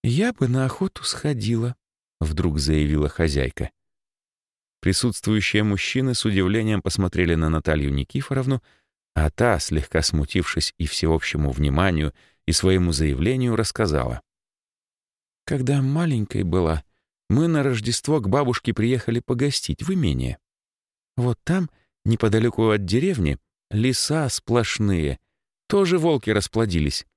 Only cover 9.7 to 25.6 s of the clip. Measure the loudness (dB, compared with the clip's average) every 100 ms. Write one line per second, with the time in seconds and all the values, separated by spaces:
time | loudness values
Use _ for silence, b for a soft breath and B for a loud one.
9.7 | -2 0 -2 0 0 -2 -2 -2 -2 -4
10.7 | _ -6 -2 0 0 0 -2 -2 0 0
11.7 | 2 2 2 -2 b b b -2 0 4
12.7 | 4 2 2 0 0 0 0 0 0 -2
13.7 | -2 0 0 -2 -6 _ _ _ _ _
14.7 | _ _ _ _ _ _ _ -6 -2 0
15.7 | 0 0 0 0 0 -2 -4 0 0 2
16.7 | 0 -4 _ _ _ _ 2 4 2 0
17.7 | -2 -2 -4 0 -2 2 0 0 -2 -2
18.7 | -2 0 0 -2 -4 -2 -2 0 -2 -4
19.7 | -6 -2 0 0 0 -2 -6 _ _ _
20.7 | _ _ _ _ -2 -2 -2 -2 -2 -2
21.7 | _ _ _ -2 2 2 2 2 2 2
22.7 | 2 2 0 0 0 0 -2 _ _ _
23.7 | 0 0 0 0 0 -2 -4 0 0 0
24.7 | 0 0 2 0 -4 _ _ _ _